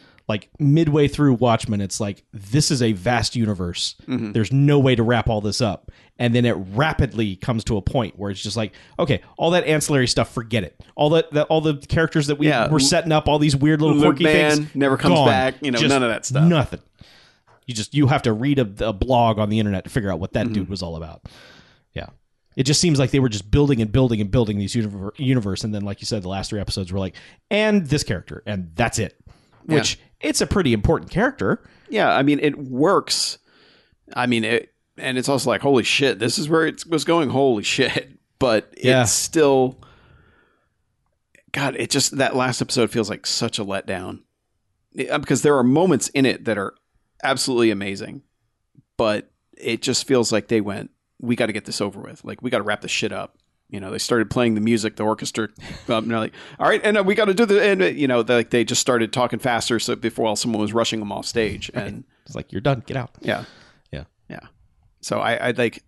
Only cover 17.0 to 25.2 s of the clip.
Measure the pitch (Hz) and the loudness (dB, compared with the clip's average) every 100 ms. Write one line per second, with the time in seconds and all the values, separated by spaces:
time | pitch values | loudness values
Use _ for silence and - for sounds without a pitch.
17 | - - _ _ _ _ - 110 104 143 | -20 -20 _ _ _ _ -10 -8 -4 2
18 | 139 143 120 107 139 135 110 101 110 101 | 2 2 0 0 0 0 0 -2 -6 -4
19 | 120 123 117 107 104 110 104 95 - 131 | 0 2 4 2 0 0 0 -2 -4 -4
20 | 98 85 95 120 117 104 87 95 87 80 | -4 -4 -4 -2 -2 -2 -4 -6 -8 -10
21 | 80 82 - - - - _ _ _ - | -12 -16 -20 -20 -20 -20 _ _ _ -14
22 | - - _ _ _ - 135 147 180 139 | -14 -18 _ _ _ -4 0 2 2 2
23 | 131 143 127 104 95 143 143 120 113 131 | 2 2 0 -2 0 2 4 2 2 2
24 | 131 110 101 123 107 101 98 120 107 101 | 2 0 0 0 0 -2 -2 -2 -4 -6
25 | 98 - | -12 -6